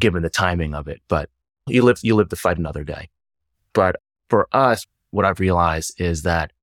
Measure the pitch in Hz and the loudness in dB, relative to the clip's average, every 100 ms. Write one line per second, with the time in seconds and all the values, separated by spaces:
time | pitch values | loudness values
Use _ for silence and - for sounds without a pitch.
0 | 113 87 82 - 92 87 78 73 73 71 | 0 0 -2 -2 0 0 -4 -6 -10 -12
1 | - 80 73 _ _ _ - 123 123 120 | -4 -4 -4 _ _ _ -2 2 4 2
2 | 113 107 98 - 90 85 78 73 73 73 | 2 2 0 -2 -2 -2 -4 -8 -10 -12
3 | - _ _ _ _ _ _ - 92 - | -16 _ _ _ _ _ _ 0 0 -2
4 | _ _ _ 107 - 131 131 113 - _ | _ _ _ 0 2 2 2 0 -4 _
5 | _ 101 98 90 92 87 85 80 - - | _ 0 0 2 2 2 2 0 -6 -4
6 | 90 82 82 82 78 _ | -4 -2 -2 -2 -4 _